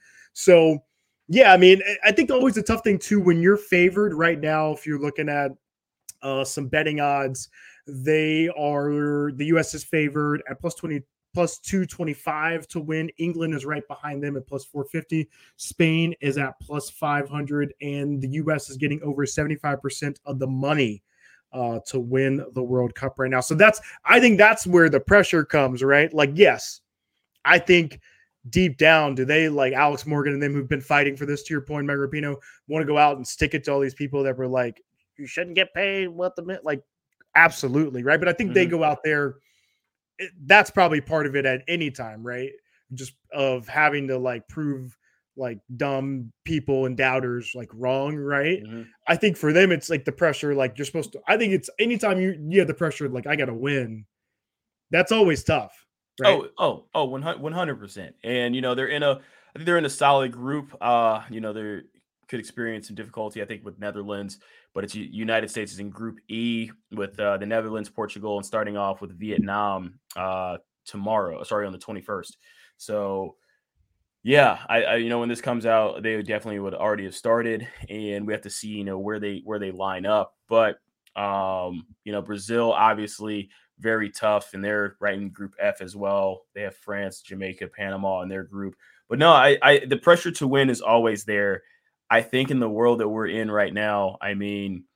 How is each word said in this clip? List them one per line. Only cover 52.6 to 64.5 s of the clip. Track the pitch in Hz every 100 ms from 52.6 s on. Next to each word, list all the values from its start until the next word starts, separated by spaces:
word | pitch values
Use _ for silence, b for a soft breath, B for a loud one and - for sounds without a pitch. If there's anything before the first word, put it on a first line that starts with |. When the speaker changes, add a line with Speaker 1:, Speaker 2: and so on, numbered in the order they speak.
| 165
Speaker 1:
the |
pressure, | - 160 - 143
like, | 123 139
"I | 151
gotta | 131
win," | 117 135 143 117 110 104 _ _ _ _ _ _ _ -
that's | 160 185
always | 226 190 147
tough, | - 151 107 _ _ _ _ -
right? | 196 175
Speaker 2:
Oh, | - -
oh, | 170 98 -
oh, | 160 135
one | 135
hun-, | 156 -
one | 143
hundred | 170 170 117
percent. | 101 101 85 -
And, | 113 123 120 127
you |
know, | 127 123
they're | 127
in | 147
a, | 143
I | 135 b b b -
think | 165
they're | 170
in | 147
a |
solid | - 143 139 131
group. | 120 127 147 139 -
Uh, | 117 120 113 107 110
you | 113
know, | 110
they | 107 107 98 - _ _ _ _
could | 120
experience | 113 - 117 110 110
some | 107
difficulty, | 110 - 107 110
I | 101
think, | 107 107
with | 90
Netherlands, | 104 101 101 101 101 98 b